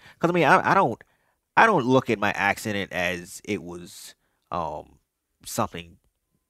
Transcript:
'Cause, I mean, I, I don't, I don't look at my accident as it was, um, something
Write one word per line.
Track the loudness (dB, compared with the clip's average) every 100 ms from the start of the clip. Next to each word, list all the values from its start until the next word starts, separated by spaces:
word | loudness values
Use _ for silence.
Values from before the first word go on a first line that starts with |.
| -20 -4
'Cause, | -2
I |
mean, | 2
I, | 4 4 4
I |
don't, | 2 0 -2 -12 _ _ _ _ 4
I | 6
don't | 4
look | 4 2 2
at | 0
my | 0
accident | 0 0 -2 -4 -6 -6
as | -4 -4 -4 -10 -14
it | -8 -6
was, | -8 -14 -16 -18 -20 -20 _ _ -10
um, | -6 -6 -8 -14 _ _ _ _ _
something | -10 -4 -4 -6 -16 -20 _ _ _ _